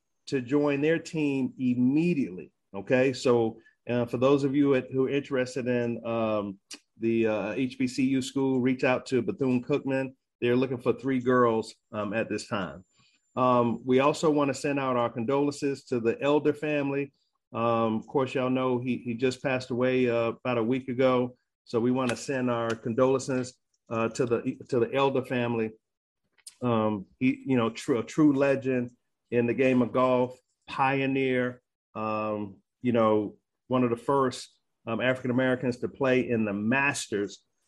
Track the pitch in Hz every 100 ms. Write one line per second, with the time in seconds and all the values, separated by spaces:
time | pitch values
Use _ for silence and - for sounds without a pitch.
0 | _ _ - 139 120 147 147 139 151 160
1 | 160 160 147 135 127 - 127 123 123 147
2 | 175 147 98 90 73 _ _ 98 98 127
3 | 131 123 135 120 113 113 - _ - 120
4 | 120 123 131 143 139 143 143 131 123 131
5 | 131 143 139 135 127 135 120 123 120 113
6 | 117 117 110 107 101 98 - - _ -
7 | 113 113 110 107 101 113 131 - 127 143
8 | 131 135 131 139 135 131 127 131 135 127
9 | - 127 113 95 131 127 123 143 135 135
10 | 131 - _ - 120 123 127 123 127 117
11 | 135 131 123 127 120 113 110 - _ 107
12 | 104 110 98 104 - 107 85 78 - _
13 | _ _ _ 123 127 123 120 113 127 127
14 | 143 147 165 147 139 127 147 139 131 123
15 | 117 123 110 139 143 143 139 139 - 123
16 | 113 - 139 147 147 147 156 147 143 139
17 | 143 _ _ _ _ 113 117 113 113 110
18 | - 143 127 139 127 131 127 123 127 120
19 | 123 117 131 127 143 127 123 120 127 131
20 | 123 117 117 113 127 120 113 131 127 120
21 | 131 127 123 - _ _ - 117 123 127
22 | 127 117 - 131 123 120 117 113 123 117
23 | 131 131 135 127 123 - _ _ - 117
24 | 113 - 123 113 131 - - 127 113 135
25 | 139 131 123 127 120 117 110 - _ _
26 | _ _ _ _ - - 123 113 110 104
27 | 95 - 127 - 135 127 113 113 - 123
28 | 110 - 151 135 139 135 131 127 120 _
29 | _ _ - 120 120 117 131 127 117 127
30 | 127 127 123 - _ _ - - 135 139
31 | 135 135 131 127 123 123 _ _ _ 110
32 | 107 107 107 107 101 - _ _ 123 117
33 | 110 107 101 - _ _ - 127 123 117
34 | - 139 131 - - _ _ _ 113 113
35 | 127 127 127 123 127 127 127 120 110 -
36 | 135 127 120 113 107 101 107 135 139 127
37 | - 104 101 - _ _